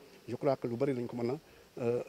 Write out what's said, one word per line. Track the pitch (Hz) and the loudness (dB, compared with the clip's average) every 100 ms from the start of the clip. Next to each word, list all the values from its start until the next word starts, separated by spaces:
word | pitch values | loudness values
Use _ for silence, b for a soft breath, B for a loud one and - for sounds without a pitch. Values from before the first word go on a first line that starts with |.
| B B - | B B -8
je | |
crois | 120 147 | 0 2
que | 131 127 | 2 0
lu | 117 | 0
bari | 139 | 0
lañ | 123 | 0
ko | 120 120 | -2 -2
mën | 117 | 0
a, | 104 - B B - | -2 -6 B B -2
euh, | 120 120 | 0 0